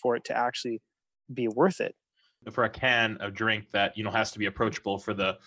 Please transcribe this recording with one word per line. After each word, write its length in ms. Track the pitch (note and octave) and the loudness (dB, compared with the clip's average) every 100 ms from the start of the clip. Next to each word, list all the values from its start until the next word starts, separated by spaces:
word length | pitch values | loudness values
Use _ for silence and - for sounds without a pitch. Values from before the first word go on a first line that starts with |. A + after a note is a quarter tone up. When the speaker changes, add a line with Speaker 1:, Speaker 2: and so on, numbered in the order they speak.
Speaker 1:
for 140 | B2+ A#2+ | 0 0
it 80 | - | -2
to 120 | A#2+ | -2
actually 440 | B2 - B2 A2+ - _ _ _ - | -2 -2 -6 -8 -10 _ _ _ -12
be 140 | B2+ A2+ | -2 -2
worth 340 | A2+ F#3 - | 2 2 2
it. 140 | - - _ _ _ _ A2 | -4 -6 _ _ _ _ -6
Speaker 2:
For 140 | G#2+ A2 | 0 0
a 40 | |
can 480 | - C3 A#2+ A2+ G#2 | 2 2 4 2 0
of 160 | G2+ | -8
drink 380 | G2 A2+ G#2+ G#2 | -2 0 0 0
that, 260 | G2+ G2+ G#2+ | 0 2 0
you 60 | |
know, 80 | G#2+ | 0
has 200 | A2 G#2+ | 0 0
to 60 | - | -2
be 60 | G2 | -4
approachable 520 | - A2 - G2+ G2 | 0 0 0 -4 -4
for 140 | A2 | -4
the, 260 | G2 F#2+ F#2 | 0 0 -2